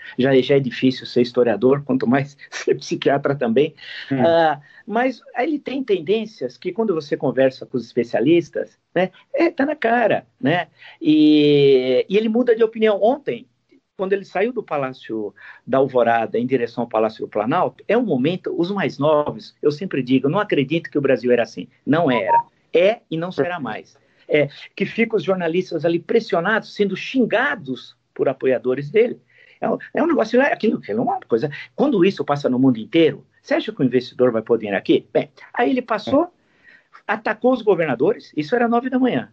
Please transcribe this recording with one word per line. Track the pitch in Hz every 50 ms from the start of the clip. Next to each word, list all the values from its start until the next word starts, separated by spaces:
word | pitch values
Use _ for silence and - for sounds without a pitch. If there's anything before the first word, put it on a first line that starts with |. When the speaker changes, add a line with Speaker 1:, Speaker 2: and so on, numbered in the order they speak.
| - - - -
Speaker 1:
já, | 123 135 135 131 127
já | 143 143
é | 139
difícil | 131 120 - - 131 131 127 - 117
ser | - - 131 123
historiador, | 120 - 123 123 120 104 101 120 131 139 143 143
quanto | - 127 - -
mais | 113 127 139 139 - - _ -
<laughs> | -
ser | - - - - 403
psiquiatra | - - - 165 - - 143 139 143 147 135 139
também. | 143 127 113 113 135 151 247 - - - - - - - - 139
Speaker 2:
Hum. | 135
Speaker 1:
Ah, | 151 170 165 165 165 156 147 147 - _ - - _
mas | - 208 226 254 262 254 - - - - -
ele | 254 330 302 277
tem | - - 254 285 262
tendências | - 196 175 156 156 208 226 214 214 - - 135 123 - -
que, | - 180
quando | 170 - 226 220 170
você | 160 147 - 160
conversa | 151 160 135 113 135 135 131 131 - 113
com | - - 123
os | 113
especialistas, | - - 127 120 120 - 110 117 151 175 170 - - - - - - _ _ _ _ _
né, | 170 185 180 - - _ _ -
é, | 285 339 330
tá | - - 277
na | 302 302
cara, | - - 226 233 240 226 196 131 101 - _ _ _
né? | - 139 170 180 165 - _ _ - - - _
E, | - 151 156 156 151 151 151 151 147 147 147 143 143 139 135 127 127 127 127 123 - -
e | 185 214
ele | 220 233
muda | 214 240 254 240 220
de | 226 226
opinião. | 220 226 226 214 220 208 185 196
Ontem, | 226 277 302 - 160 120 113 - _ _ _ _ _ _ _ _ _ _
quando | - 190 190 196
ele | 196 190
saiu | - - 180 208 247 254
do | 220 -
Palácio | - 165 143 135 131 127 - - - 110 110 104 98 - _ - - - - _
da | - 123 135
Alvorada | 139 135 127 123 117 117 117 117 110 104 - 117
em | 123
direção | 117 135 120 120 117 - 123 117
ao | 117
Palácio | - 110 110 110 110 - 104
do | 98
Planalto, | - 107 104 120 156 185 160 123 - - - -
é | 196
um | 240 254
momento, | 196 147 123 127 160 185 180 - - -
os | 165 170 180
mais | 202 196 165 120 104 123
novos, | 139 156 151 147 147 - 113 107 - - _ _ -
eu | 151
sempre | 147 147 196 185 - 143 120
digo, | 120 131 131 131
eu | 139
não | 147 208
acredito | 202 - 170 147 135 143 160 170 - -
que | - 151
o |
Brasil | 131 131 131 113 120 123 123
era | 120 110
assim. | - - - - - _ _ _
Não | - 143 170 175 135
era. | 123 117 117 - 932 960 - - _ _ _ _
É | - 165 180 202 233 240 - _
e | 160
não | 165 170 185 -
será | 156 135 - 180 170
mais. | 131 110 107 95 - - _ _ _ _ _ _ _
É, | - 151 151 143 143 - - - - _
que | - 196
fica | - - 220 233 226 226
os | 196 139
jornalistas | 185 190 185 170 160 165 185 185 - 175 160 156
ali | 170 170 170
pressionados, | - - 240 233 226 - 196 170 170 202 220 208 214 - -
sendo | - 208 196 190
xingados | - - - - 262 226 - 190 220 262 285 277 214 147 131 127 - - - _ _ _ _ _
por | - 147
apoiadores | 143 131 - 135 131 127 113 113 123 127 135 143 143
dele. | 208 208 240 233 - - _ _ _ _ _ _ _ _
É | - -
um, | - 180 - - -
é | - 302
um |
negócio | 339 302 233 220 220 - 247
lá, | 277
aquilo, | 302 - - - 220 - 147
aquilo | - - 101 -
é | -
uma | - 392 -
coisa. | - - 117 113 135 147 143 - - - _
Quando | - 240 302 247 185 170
isso | 196 196 - -
passa | - 143 143 - -
no | 254 123
mundo | 135 135 120 110
inteiro, | - - - 165 165 143 - - - _ _ _ _
você | - 285
acha | 330 - 226
que | 220 - 139
o |
investidor | 120 117 127 123 - - - 123 127 113
vai | 113
pôr | 110 - 117
dinheiro | 110 107 104 98 92
aqui? | - - - - - _ -
Bem, | - - - _ - - - -
aí | - 247 277
ele | 269 247 247
passou, | - 226 208 220 233 262 285 349 349 - _ _ _ _ _ _ - - _ _ _ _ - _
atacou | - 208 214 - 226 214 - - 247 262
os | 240
governadores, | 202 208 190 165 160 151 120 113 147 196 233 - - - -
isso | - 151 - 240
era | 240 233
nove | 226 233 240 262 262
da | 262 247
manhã. | 262 240 170 123 101 -